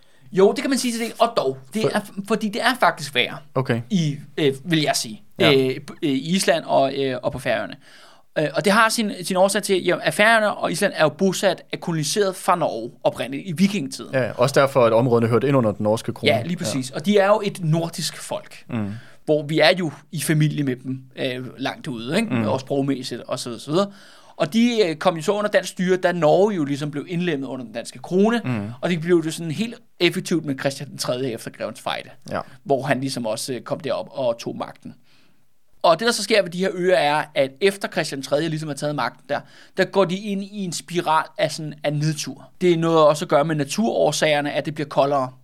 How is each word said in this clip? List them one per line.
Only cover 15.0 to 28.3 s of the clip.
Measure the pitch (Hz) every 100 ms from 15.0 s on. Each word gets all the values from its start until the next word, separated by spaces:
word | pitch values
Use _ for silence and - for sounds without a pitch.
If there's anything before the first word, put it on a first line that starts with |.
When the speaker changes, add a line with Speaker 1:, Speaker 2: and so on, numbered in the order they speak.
| 127 117 113
Speaker 2:
hørte | 117 131
ind | 139
under | 110
den | 98
norske | 107 110 -
krone. | - 139
Speaker 1:
Ja, | -
lige | 170 180
præcis. | 175 135 127
Og | 175 196
de | 202
er | 196
jo | 220
et | 208 -
nordisk | 160 165 165 - 151 -
folk, | - - - - -
Speaker 2:
Mm. | 117 101 113 - -
Speaker 1:
hvor | - 151
vi | 147 156
er | 151 170
jo | 160 - -
i | 160
familie | - 151 151 147
med | 139 127
dem, | 131 131 - -
øh, | 135 127 131 -
langt | 131 110 151
ude, | 117 117 180
ikke? | 233
Speaker 2:
Mm. | 120 110
Speaker 1:
Og | 135
sprogmæssigt | - 143 139 127 135 117
og | - 127
så, | 123 110
så | -
videre. | 165 196 - - - - -
Og | 160
de, | 226 240 226 180
øh, | 156
kom | 185 165
jo |
så | 156
under | 208 208
dansk | 202 180
styre, | - 180 185
da | 180
Norge | 175 151 160 208
jo | 190
ligesom | 139 139 147
blev | 139 123
indlemmet | 175 175 143 131
under | 131
den | 113
danske | 117 113 135
krone, | - 180 214